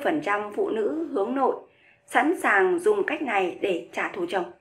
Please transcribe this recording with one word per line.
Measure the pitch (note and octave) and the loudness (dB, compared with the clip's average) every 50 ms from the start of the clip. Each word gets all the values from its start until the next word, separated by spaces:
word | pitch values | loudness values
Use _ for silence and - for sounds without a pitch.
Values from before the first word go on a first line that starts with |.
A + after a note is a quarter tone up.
| - | 2
phần | F#3+ D#3+ D3+ - | 0 -2 0 0
trăm | G3+ G3+ G#3 G#3 G#3 - | 0 -2 -2 -2 -4 -2
phụ | A#3 G3 - | -2 -2 -2
nữ | G#3 A3+ G#3 B3+ D4 D#4+ E4 C#4+ | 0 -2 -2 -2 -2 -4 -6 -4
hướng | C4+ G3+ G3 A#3+ C4 | -2 -2 -2 0 0
nội | C#4 C4 G#3+ - - - _ _ _ _ _ _ _ _ | 0 2 0 0 -2 -8 _ _ _ _ _ _ _ _
sẵn | - - B3 C#4 D#4 F#4 - | 0 2 2 2 2 0 0
sàng | - A#3+ G#3 G3 F#3+ F#3 F3+ E3+ | 2 2 4 4 4 4 2 2
dùng | F3 G#3+ G#3 G3 F#3+ | 4 2 2 2 0
cách | - D4 D#4 | -2 -2 -4
này | D#4 A#3+ G#3 G3 F#3 E3+ - - | -4 -2 0 0 0 0 -2 -2
để | - G3+ F3 E3 - - | -2 -2 -2 -2 -4 -6
trả | - G#3 F3 | -6 -4 -4
thù | E3 - G3+ E3+ E3+ | -4 -4 -6 -4 -2
chồng. | G3+ F#3 F3 F3 - _ | -2 -4 -4 -4 -10 _